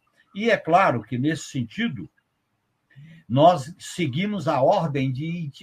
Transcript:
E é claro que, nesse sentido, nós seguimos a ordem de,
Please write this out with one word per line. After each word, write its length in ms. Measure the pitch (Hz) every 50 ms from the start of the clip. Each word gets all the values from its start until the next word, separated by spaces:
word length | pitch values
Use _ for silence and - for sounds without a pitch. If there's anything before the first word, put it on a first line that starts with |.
| _ _ _ _ _ _ -
E 160 | 190 220 233
é 80 | 208
claro 440 | - - 160 160 185 196 170 135 117 -
que, 140 | - 127
nesse 260 | 120 127 151 160 135 -
sentido, 640 | - - 135 117 - - - 233 233 147 98 85 - _ _ _ _ _ _ _ _ _ _ _ _ _ _ _ _ _ 139 147 - - - _
nós 460 | - 113 131 151 175 180 131 127 - 175
seguimos 720 | - - - - - 175 143 117 156 196 208 208 196 135
a 140 | 165 151 131
ordem 500 | 131 156 202 196 165 151 139 139 135 135
de, 400 | 131 127 151 165 170 175 165 139 - -